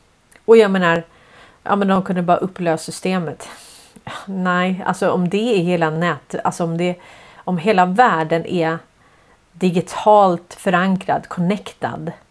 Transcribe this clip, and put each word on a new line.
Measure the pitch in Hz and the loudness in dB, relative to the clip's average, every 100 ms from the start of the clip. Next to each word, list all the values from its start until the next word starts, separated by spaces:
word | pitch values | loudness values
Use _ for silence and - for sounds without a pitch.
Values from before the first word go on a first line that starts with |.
| _ _ _ - | _ _ _ -12
Och | - 226 | 4 6
jag | 208 | 6
menar, | 190 175 170 165 _ _ - - _ | 4 2 0 -2 _ _ -20 -20 _
ja, | - 202 | -4 0
men | 202 | 2
de | 190 | 0
kunde | 190 180 | 0 -4
bara | 175 175 | 2 0
upplösa | 185 185 175 160 | 0 -4 -2 -2
systemet. | - - 185 185 160 - - - - - - - - - - | -4 -8 -4 -4 -6 -10 -16 -20 -20 -20 -20 -20 -16 -16 -10
Nej, | 190 185 180 185 185 - | -4 -2 0 0 -2 -4
alltså, | 175 190 | -2 0
om | 165 175 | 0 0
det | 202 226 208 | 0 0 0
är | |
hela | 170 175 165 | 0 0 0
nät, | 160 175 143 - - | 0 -2 -4 -8 -6
alltså | - - | -6 -4
om | 170 165 | -4 -2
det, | 180 175 - - - - | -2 -4 -12 -20 -20 -14
om | - 180 | -6 -2
hela | 180 196 180 | 0 2 2
världen | 190 247 165 156 165 165 | 4 4 4 0 -2 -2
är | 180 160 165 - _ _ _ _ _ _ | -2 -2 -4 -10 _ _ _ _ _ _
digitalt | 170 185 175 170 - - 214 196 175 - | -2 0 0 -4 -2 4 6 6 2 -6
förankrad, | - - 180 190 190 - 147 - | -8 -2 0 0 -2 -2 -4 -4
connectad, | - 175 202 - - 127 127 156 - _ | -4 -2 -2 -6 -8 -8 -8 -12 -14 _